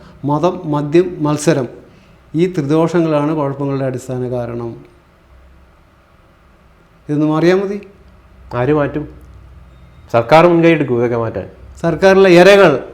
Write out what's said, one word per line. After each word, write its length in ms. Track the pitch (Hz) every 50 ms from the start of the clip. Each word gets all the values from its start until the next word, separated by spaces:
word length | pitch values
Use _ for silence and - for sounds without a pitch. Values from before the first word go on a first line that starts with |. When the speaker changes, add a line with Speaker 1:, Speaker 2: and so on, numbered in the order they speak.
| - - - - -
Speaker 1:
മതം, 360 | 135 147 151 151 180 185 180 180
മദ്യം, 520 | 156 147 147 147 147 143 170 185 180 175 151
മത്സരം, 480 | 151 147 151 143 - 170 156 139 127 117 - - - _ _ _ _ _ _ _ _ _ -
ഈ 180 | 156 170 185 180
ത്രിദോഷങ്ങളാണ് 840 | - 143 135 151 160 165 165 - 175 165 160 156 147 147 147 160
കുഴപ്പങ്ങളുടെ 500 | 156 147 139 135 127 143 139 139 135 135
അടിസ്ഥാന 460 | 135 127 123 - - 131 127 127 123
കാരണം. 640 | 123 123 120 117 117 117 117 117 117 - - - _ _ _ _ _ _ _ _ _ - _ _ _ _ _ _ _ _ _ _ _ _ _ _ _ _ _ _ _ _ _ _ _ _ _ _ _ _ _ _ _ _ _ -
ഇതൊന്ന് 180 | 147 143 156
മാറിയാൽ 360 | 151 151 156 160 170 185 190 202
മതി. 180 | 190 208 202 - - - _ _ - _ _ _ _ _ - - - -
Speaker 2:
ആര് 180 | 120 123 127 151
മാറ്റും? 360 | 151 143 135 - 151 147 - - - - - - - - - - - - - - - - - _ - - - -
സർക്കാർ 340 | 117 117 - 151 160 165
മുൻകൈ 240 | 175 170 170 165 165
എടുക്കും 260 | 165 156 147 127 123
ഇതൊക്കെ 200 | 117 120 120 120
മാറ്റാൻ? 300 | 117 117 113 95 98 92 - - - - - - -
Speaker 1:
സർക്കാരിലെ 500 | - 170 156 151 185 190 190 190 196 190
ഇരകൾ. 540 | 175 170 175 185 202 - 196 170 143 120 - -